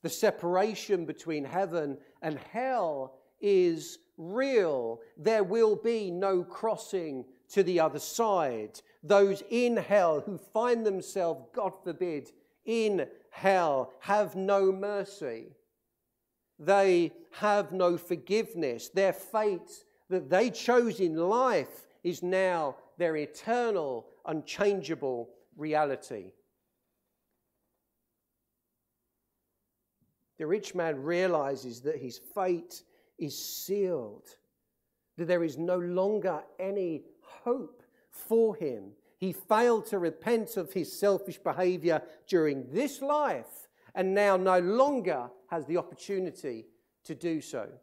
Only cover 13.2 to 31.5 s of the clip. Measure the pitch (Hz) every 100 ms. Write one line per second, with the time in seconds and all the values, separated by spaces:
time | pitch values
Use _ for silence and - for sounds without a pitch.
13.2 | _ - 190 190 170 135 120 - - 208
14.2 | 202 165 190 196 190 190 202 202 190 -
15.2 | 143 113 - _ _ _ _ _ _ _
16.2 | _ _ _ _ 151 196 196 175 165 -
17.2 | - - 208 208 160 185 180 175 - 170
18.2 | - 208 214 170 147 117 - 185 190 180
19.2 | - 220 214 180 - - _ _ _ 185
20.2 | 139 180 240 - - 240 240 170 185 156
21.2 | 175 226 254 196 131 - - _ 175 170
22.2 | 180 185 190 175 147 - - _ 170 156
23.2 | 147 - - 240 240 196 147 123 - _
24.2 | - 160 139 - 202 196 147 156 139 123
25.2 | 117 - _ - 151 151 151 131 - 113
26.2 | 87 _ _ _ _ _ _ _ _ _
27.2 | _ _ _ _ _ _ _ _ _ _
28.2 | _ _ _ _ _ _ _ _ _ _
29.2 | _ _ _ _ _ _ _ _ _ _
30.2 | _ _ 156 202 - 180 165 143 139 175
31.2 | 185 165 139